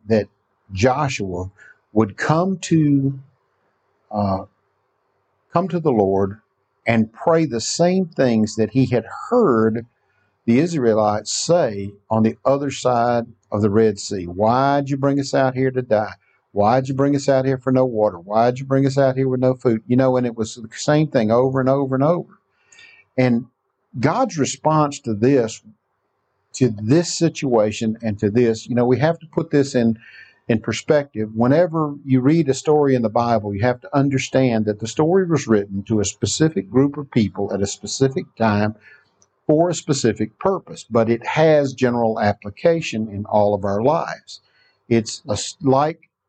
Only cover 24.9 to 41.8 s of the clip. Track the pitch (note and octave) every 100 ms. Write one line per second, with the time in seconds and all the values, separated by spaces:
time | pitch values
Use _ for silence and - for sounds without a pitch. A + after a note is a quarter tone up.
24.9 | C#3+ A#2+ G#2 A#2+ C#3 A2 - G#2+ _ _
25.9 | _ _ _ _ _ _ - B2 G#2 G#2+
26.9 | D3+ E3+ - E3 - C#3+ A#2 G#2 G#2 A2+
27.9 | A2 A2+ G2+ G#2 A2+ A#2+ A2 - A#2+ A#2+
28.9 | A#2+ D3+ E3 - - - D3 C#3 B2+ A#2
29.9 | A2+ - - - _ - A#2 - A2 -
30.9 | D3+ C#3+ G#2+ G#2+ A2 A#2+ D3 F3+ D#3+ D3+
31.9 | C#3+ C#3 C3 B2+ E3 C#3 B2+ - D3+ C#3+
32.9 | B2+ A2+ A#2 A#2+ A2+ G#2 G2+ B2 B2 -
33.9 | C#3+ C#3+ C3+ - C3+ C3 A2+ G#2+ G#2 A2
34.9 | - D#3 F#3+ F3+ D3+ B2 G#2 G2+ G2 -
35.9 | A2 G2 - - - D#3 F#3+ F#2+ B2 C#3+
36.9 | C#3+ C#3 B2 G2+ F#2+ G2 G2 G2 - G2+
37.9 | - C3+ C3+ - - A2 G#2 G#2+ A2 -
38.9 | - _ _ _ _ - D#3 F3 E3 -
39.9 | C3+ A#2+ G2+ A2 - G3 F#3+ - - -
40.9 | A2+ A2 A#2 - D#3 D#3+ D3+ C#3 B2